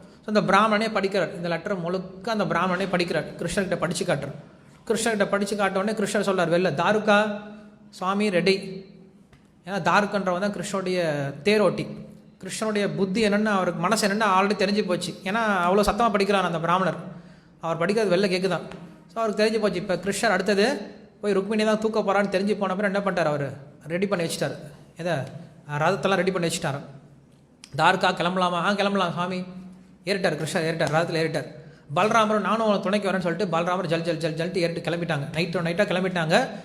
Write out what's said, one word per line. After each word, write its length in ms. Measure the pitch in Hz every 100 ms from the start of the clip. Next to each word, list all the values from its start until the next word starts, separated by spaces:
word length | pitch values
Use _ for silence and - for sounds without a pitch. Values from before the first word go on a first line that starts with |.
| - - -
So, 100 | 214
அந்த 60 |
பிராமணனே 480 | 170 190 220 208 220
படிக்கிறார், 440 | 214 196 196 156 175
இந்த 120 | 175
லெட்டர் 320 | 165 - 190
முழுக்க 520 | 165 185 180 - 233
அந்த 120 | 220
பிராமணனே 440 | 165 170 185 180 190
படிக்கிறார், 340 | 180 175 165 147 -
கிருஷ்ணர்கிட்ட 380 | 170 - 180 170
படிச்சு 300 | 160 160 170
காட்டுறார். 300 | 143 139 - - - - - -
கிருஷ்ணர்கிட்ட 380 | 214 240 214 190
படிச்சு 300 | 202 202 208
காட்ட 240 | 196 190
உடனே 180 | 202 214
கிருஷ்ணர் 40 |
சொல்றார், 480 | 202 220 196 190 165
"வெளில 240 | 175 180
தாருகா 680 | 147 175 214 208 202 214 202 - - - - -
சுவாமி 400 | - 185 202 208
ரெடி." 560 | 175 175 190 - - - - - - - - - - 175
ஏன்னா, 120 | 196
தாருக்கன்றவன் 600 | 165 185 202 202 190 180
தான் 140 | 208
கிருஷ்ணனுடைய 580 | 202 170 196 185 180 165 147 139 139
தேரோட்டி. 440 | - 214 190 - - - - - - -
கிருஷ்ணனுடைய 560 | 190 - 220 208 196 156
புத்தி 320 | 190 196 208
என்னன்னு, 180 | 208 214
அவருக்கு 360 | 196 180 165
மனசு 260 | 175 214 214
என்னன்னு 340 | 208 214 185
already 160 | 196 202
தெரிஞ்சு 280 | 202 208 185
போச்சு. 280 | 170 - -
ஏன்னா, 160 | 185 220 220 196 175
அவ்வளோ 160 | 202
சத்தமா 300 | 202 202 233
படிக்கிறான் 320 | 202 196 196
அந்த 160 | 180 170
பிராமணர், 360 | 165 185 180 147 - - - - - -
அவர் 160 | 165 160
படிக்கிறது 360 | 170 220 208
வெளில 180 | 175 202
கேக்குதான். 300 | 180 185 165 - - - - -
So, 100 | 226
அவருக்கு 220 | 226 196 220
தெரிஞ்சு 160 | 220
போச்சு, 180 | 202 180
இப்ப 160 | 165 175
கிருஷ்ணர் 360 | 202 196 226
அடுத்தது 460 | 185 190 196 220 285 - - - -
போய் 120 | 208
ருக்மிணி 320 | 190 196 220 214
தான் 140 | 214
தூக்க 200 | 220 220
போறான்னு 260 | 190 190 202
தெரிஞ்சு 320 | 185 202 202
போன 140 | 190
அப்புறம் 200 | 185 202
என்ன 60 | 196
பண்ணிட்டார், 260 | 190 180 156
அவரு 260 | 147 139 - - - 147
ரெடி 200 | 175 196
பண்ணி 180 | 190 165
வச்சுட்டார். 300 | - 151 - - - - -
எதை, 160 | 170 151 123 - - - - 147
ரதத்தெல்லாம் 380 | 160 196 190 190
ரெடி 160 | 185
பண்ணி 160 | 185 170
வச்சுட்டாராம். 380 | - 156 139 - - - - - - _ _ - 147
"தாருகா 340 | 160 185 185
கிளம்பலாமா?" 420 | 180 170 185 180
"ஆ, 200 | 175 175
கிளம்பலாம் 380 | 202 202 196 175
சுவாமி." 320 | 156 180 185 180 - - - - - -
ஏறிட்டார் 300 | 196 185 151
கிருஷ்ணர், 280 | 156 190
ஏறிட்டார், 280 | 160 160 147
ரதத்துல 240 | 156 175 160
ஏறிட்டார். 300 | 160 151 - - - - - 147
பலராமரும், 460 | 214 226 214 214
"நானும் 240 | 202 220 220
உனக்கு 160 | 196
துணைக்கு 300 | 175 208 196
வரேன்னு" 80 | 185
சொல்லிட்டு 380 | 170 165 190 165
பலராமர் 280 | 175 180 175
ஜல் 160 | 165
ஜல் 160 | 165 156
ஜல் 160 | 160
ஜல்ட்டு 220 | 156 170 190
ஏறிட்டு 360 | 170 165 -
கிளம்பிட்டாங்க. 360 | 170 170 147 147
நைட்டோ 280 | 156 175 180
நைட்டா 240 | 165 170 208
கிளம்பிட்டாங்க, 640 | 175 185 180 160 196 269 -